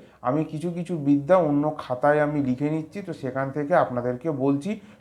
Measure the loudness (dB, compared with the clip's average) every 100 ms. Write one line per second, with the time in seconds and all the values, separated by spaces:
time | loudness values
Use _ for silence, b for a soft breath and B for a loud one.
0 | B B -2 0 -2 -4 -6 -6 -6 -2
1 | 2 2 4 4 4 2 0 -2 -6 0
2 | 4 4 2 0 0 0 -2 -2 -6 -10
3 | -10 -8 -6 -4 -4 -4 2 2 2 0
4 | -4 -4 -4 -2 0 0 -2 -8 B B